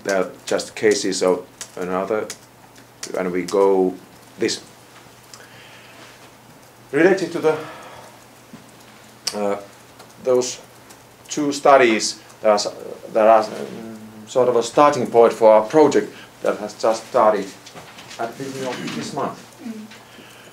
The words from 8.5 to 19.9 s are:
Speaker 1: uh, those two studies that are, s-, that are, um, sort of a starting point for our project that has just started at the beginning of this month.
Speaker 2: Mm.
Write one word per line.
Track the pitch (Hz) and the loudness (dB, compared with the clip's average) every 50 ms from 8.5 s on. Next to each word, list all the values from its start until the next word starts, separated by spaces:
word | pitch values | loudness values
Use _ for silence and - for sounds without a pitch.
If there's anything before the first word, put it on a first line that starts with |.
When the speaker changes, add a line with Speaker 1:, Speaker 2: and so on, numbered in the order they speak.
| - - - - - - - - - - - - - - - - - | -20 -20 -20 -20 -20 -20 -20 -20 -20 -20 -20 -20 -20 -12 -12 -10 -8
Speaker 1:
uh, | 104 104 101 104 101 - - - - - - - - - - - - - | -6 -6 -6 -6 -8 -10 -16 -20 -20 -20 -20 -20 -20 -20 -20 -20 -8 -2
those | 131 127 123 123 - - - - - - - - - - - - - - - - - | 0 0 0 0 -2 -8 -14 -18 -20 -20 -20 -20 -20 -20 -20 -20 -20 -20 -20 -18 -10
two | - 156 147 143 139 | -8 -6 -4 -4 -4
studies | - - 151 139 131 127 117 107 104 - - - - - - - - | 0 4 6 6 6 6 4 2 0 -2 -6 -8 -10 -18 -20 -20 -2
that | - 107 | 0 0
are, | 104 | 2
s-, | 104 - - - - - - - - - - - | 2 0 -6 -8 -10 -14 -16 -16 -16 -18 -4 -2
that | 113 107 | 2 4
are, | 110 113 110 107 | 6 6 6 4
um, | 107 - - 71 - 123 117 113 113 113 - - - - - - | 0 -6 -10 -10 -12 -12 -14 -14 -14 -16 -16 -18 -20 -20 -20 -20
sort | - - 131 127 127 | -4 0 0 2 2
of | 117 | 2
a | 117 113 | 0 -2
starting | - - 151 147 143 139 127 117 | 0 2 4 4 4 4 0 -4
point | - - 117 117 110 - | 2 6 6 6 6 6
for | - 117 110 110 | 6 6 6 6
our | 107 107 | 6 4
project | - - 156 151 135 - 107 - - - - - - - - - | 4 4 4 4 6 4 2 0 -2 -8 -18 -20 -20 -16 -6 -4
that | 107 95 - | -4 -4 -4
has | 104 107 - - | -8 -12 -10 -4
just | - 117 113 113 - - | -2 -2 -2 -2 -6 -4
started | - 123 110 107 104 98 95 98 - - - - - - - - - - - - - - | 0 2 2 4 2 0 -4 -8 -12 -18 -20 -20 -20 -20 -20 -20 -20 -20 -20 -18 -12 -10
at | 117 113 113 | -10 -10 -10
the | - 135 | -12 -12
beginning | 135 135 135 131 127 | -12 -10 -8 -8 -8
of | 120 - 120 120 - | -8 -8 -10 -10 -8
this | 117 107 - - | -10 -10 -10 -8
month. | 127 - - - - - - - - 269 | -8 -8 -8 -10 -14 -18 -20 -20 -16 -14
Speaker 2:
Mm. | 233 220 214 214 - | -14 -14 -14 -16 -18